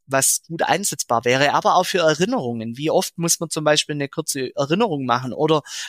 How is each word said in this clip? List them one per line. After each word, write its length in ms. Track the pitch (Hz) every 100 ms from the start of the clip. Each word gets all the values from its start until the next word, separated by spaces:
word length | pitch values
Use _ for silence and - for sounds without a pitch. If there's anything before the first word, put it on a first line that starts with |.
| -
was 360 | 135 - - -
gut 160 | 170
einsetzbar 640 | - 160 202 - - 117
wäre, 300 | 120 131 143
aber 200 | 135 202
auch 120 | 170 180
für 120 | 185
Erinnerungen. 800 | 160 151 196 254 123 117 110 120
Wie 140 | 151
oft 280 | 160 - -
muss 220 | 170 -
man 100 | 160
zum 140 | 160
Beispiel 300 | 151 151 -
eine 140 | 147 139
kurze 460 | - 151 135 127 -
Erinnerung 500 | 139 180 233 147 127
machen 260 | 120 127
oder 300 | - 156 156 - -